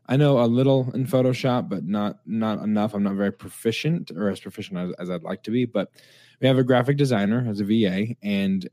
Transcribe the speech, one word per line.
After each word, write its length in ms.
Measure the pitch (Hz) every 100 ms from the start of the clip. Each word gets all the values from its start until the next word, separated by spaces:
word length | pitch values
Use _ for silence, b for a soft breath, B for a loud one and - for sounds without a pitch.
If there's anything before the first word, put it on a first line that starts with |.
| -
I 100 | 131
know 260 | 147 135
a 20 | 117
little 440 | 120 135 135 123
in 120 | - 131
Photoshop, 640 | 131 127 123 135 123 -
but 140 | - 78
not, 340 | 104 104 - -
not 380 | 110 110 104
enough. 300 | 107 107 107
I'm 100 | 104
not 120 | 101 98
very 160 | 101
proficient 800 | 95 98 - 113 113 151 165 -
or 180 | - 104
as 100 | 95
proficient 380 | 98 - 101 90
as, 140 | 90 -
as 100 | 90
I'd 140 | 87
like 200 | 87 98
to 80 | -
be, 140 | 120 120
but 260 | 104 - b b b b b
we 60 | 131
have 100 | 131
a 60 |
graphic 340 | 127 127 123 143
designer 480 | 139 110 101 117 123
as 100 | 104
a 60 | 101
V 200 | 113 101
A, 300 | 95 110 -
and, 440 | 101 101 98 95 -